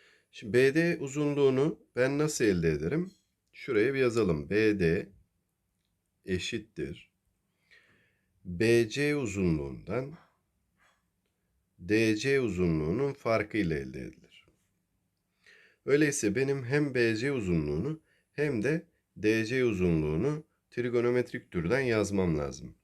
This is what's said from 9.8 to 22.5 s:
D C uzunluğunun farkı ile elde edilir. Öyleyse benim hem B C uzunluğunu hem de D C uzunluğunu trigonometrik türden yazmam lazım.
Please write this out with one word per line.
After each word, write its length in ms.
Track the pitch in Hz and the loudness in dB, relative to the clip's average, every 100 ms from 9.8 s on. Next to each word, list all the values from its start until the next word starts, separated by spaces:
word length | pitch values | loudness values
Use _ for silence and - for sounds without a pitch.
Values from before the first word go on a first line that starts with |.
| 78 113 139 165 _ _ _ _ _ _ _ _ _ _ _ _ _ _ _ _ | -8 -8 -8 -14 _ _ _ _ _ _ _ _ _ _ _ _ _ _ _ _
D 360 | 87 107 113 107 | 0 2 2 0
C 260 | 127 139 | 0 0
uzunluğunun 720 | 120 90 90 78 76 104 139 | 0 0 0 2 0 -2 -2
farkı 440 | 135 117 110 104 110 | -4 -2 -2 -2 -2
ile 220 | 87 73 | -2 -2
elde 200 | 67 65 | -6 -12
edilir. 460 | 60 - _ - _ _ _ _ _ _ _ _ _ _ _ - _ _ - | -14 -16 _ -20 _ _ _ _ _ _ _ _ _ _ _ -20 _ _ 0
Öyleyse 500 | 143 151 139 104 95 | 2 2 2 0 0
benim 280 | 135 139 | -2 -2
hem 320 | 120 147 147 127 | -2 0 0 2
B 200 | 117 110 | 2 2
C 160 | 135 | -2
uzunluğunu 720 | 135 92 85 73 76 127 156 _ _ _ | -2 0 0 0 -2 -4 -6 _ _ _
hem 300 | - 147 120 | -6 -4 -2
de 240 | 117 160 - _ _ - | -2 -2 -6 _ _ -4
D 280 | 107 110 110 | 0 2 0
C 200 | 131 123 | 0 0
uzunluğunu 840 | 98 90 80 76 80 131 151 - _ _ | 2 2 2 0 -2 -2 -4 -10 _ _
trigonometrik 840 | - 123 120 120 123 123 127 - | -8 -2 0 0 0 -2 -8 -8
türden 280 | 90 82 127 | -6 -2 0
yazmam 580 | 127 110 98 98 90 76 | 2 0 0 0 0 0
lazım. 380 | 69 | -4